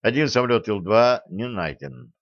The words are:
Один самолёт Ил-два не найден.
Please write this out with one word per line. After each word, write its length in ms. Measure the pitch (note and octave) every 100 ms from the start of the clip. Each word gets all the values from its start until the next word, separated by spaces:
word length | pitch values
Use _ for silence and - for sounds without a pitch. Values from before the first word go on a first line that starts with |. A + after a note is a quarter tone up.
Один 260 | A2+ C3 D3
самолёт 400 | A#2+ B2 A#2 -
Ил-два 540 | G2+ F2 A2 B2 B2 -
не 180 | F2+ A#2+
найден. 640 | G#2+ E2 B1+ C#2+ B1+ - _